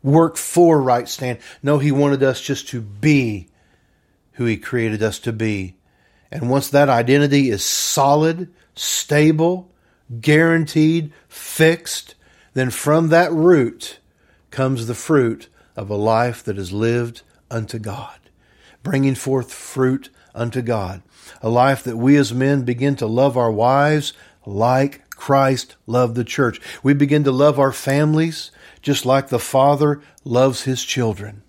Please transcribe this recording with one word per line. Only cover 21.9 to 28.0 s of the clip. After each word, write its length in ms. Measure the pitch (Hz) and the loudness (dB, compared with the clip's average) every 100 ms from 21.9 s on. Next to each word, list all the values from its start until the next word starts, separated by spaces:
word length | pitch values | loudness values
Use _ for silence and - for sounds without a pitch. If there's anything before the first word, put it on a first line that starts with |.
| 113 | -2
we 200 | 127 143 | 4 4
as 180 | 135 | 2
men 280 | 120 135 143 | 0 0 0
begin 320 | 127 117 139 139 | -2 -2 -2 -2
to 100 | 110 | -2
love 320 | 117 139 123 | 2 2 2
our 120 | 117 | 0
wives 600 | 107 120 135 147 151 147 - - _ | 0 2 2 2 0 -2 -14 -20 _
like 580 | - 101 117 127 139 - _ - | -10 -2 0 2 0 -4 _ -16
Christ 600 | - 139 135 131 - _ - | 0 2 2 0 -6 _ -4
loved 280 | 123 123 | 0 0
the 100 | 117 | -2
church. 360 | 113 - 127 - - - | -6 -2 -2 -2 -18 -4
We 100 | 131 | 0
begin 320 | 143 139 151 | 2 2 2
to 80 | 139 | 0
love 260 | 127 147 139 | 2 2 4
our 140 | 135 | 0
families 800 | - - 139 | -2 -2 0